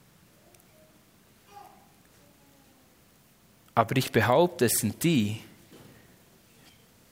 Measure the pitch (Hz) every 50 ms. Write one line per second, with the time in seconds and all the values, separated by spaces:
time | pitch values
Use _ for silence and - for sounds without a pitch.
0 | _ _ _ _ _ _ _ _ _ - - - _ _ _ _ - _ _ _
1 | _ _ _ _ _ _ _ _ _ - 403 403 - - - - - - - _
2 | _ _ _ _ - - _ _ - _ _ _ - - _ _ _ _ _ _
3 | _ _ _ _ _ _ _ _ _ _ _ _ _ _ _ 117 110 - 131 131
4 | - - - 120 104 117 123 156 175 175 - - 123 107 - - - 104 104 -
5 | - 170 165 123 107 104 110 110 - - - - - - - - - - - -
6 | - - - _ _ _ _ _ _ _ - - - - - _ _ _ _ _
7 | _ _